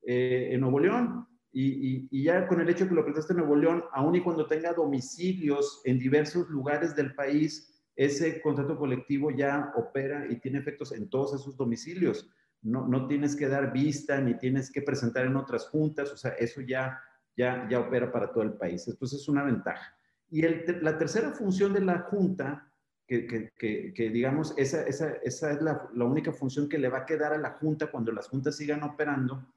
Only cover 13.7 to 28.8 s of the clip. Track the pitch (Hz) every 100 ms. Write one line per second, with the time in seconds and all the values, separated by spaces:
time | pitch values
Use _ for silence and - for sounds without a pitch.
13.7 | 120 147 131 - 139 131 117 127 135 131
14.7 | - 139 123 117 120 127 135 131 120 -
15.7 | 151 151 151 139 - 135 131 117 - 127
16.7 | 131 131 131 - _ _ - 123 127 117
17.7 | 123 113 127 123 120 101 117 110 110 90
18.7 | 87 - 110 127 - - 143 143 113 -
19.7 | 82 - _ _ _ _ 156 165 165 -
20.7 | 170 160 156 156 214 294 - 208 185 202
21.7 | 202 190 180 - 208 180 - 135 147 -
22.7 | _ _ _ _ 123 117 117 - _ 113
23.7 | 104 - - 113 117 127 147 - - 131
24.7 | 165 - 135 156 - 127 - 156 143 156
25.7 | 151 - 120 120 147 160 147 135 139 147
26.7 | 156 131 127 - 156 151 156 135 - 156
27.7 | 151 151 135 113 110 - 135 139 143 147
28.7 | 147